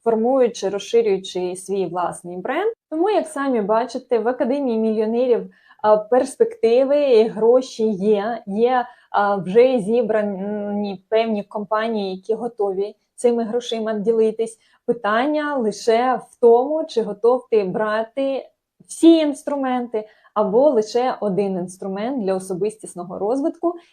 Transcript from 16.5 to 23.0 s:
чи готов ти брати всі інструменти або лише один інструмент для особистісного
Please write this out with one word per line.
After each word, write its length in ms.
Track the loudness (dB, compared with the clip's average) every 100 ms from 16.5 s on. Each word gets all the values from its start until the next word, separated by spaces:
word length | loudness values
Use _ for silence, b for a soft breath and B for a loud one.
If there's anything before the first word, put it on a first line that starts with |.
| 6 4 -2 -4
чи 140 | -4
готов 460 | -4 0 0 0 2
ти 120 | 0
брати 840 | 0 -2 -2 -2 -4 -4 -4 -4 -8 _ _ _ -18
всі 300 | 4 6 6
інструменти 920 | 4 -2 -6 -4 -2 -4 -4 -6 -8 b b
або 360 | -2 2 4 4
лише 480 | 4 0 0 -2 -2
один 360 | -2 -2 -2 -2
інструмент 640 | -6 -10 -10 -6 -6 -4
для 100 | -2
особистісного 880 | -4 -4 -4 -4 -6 -16 -14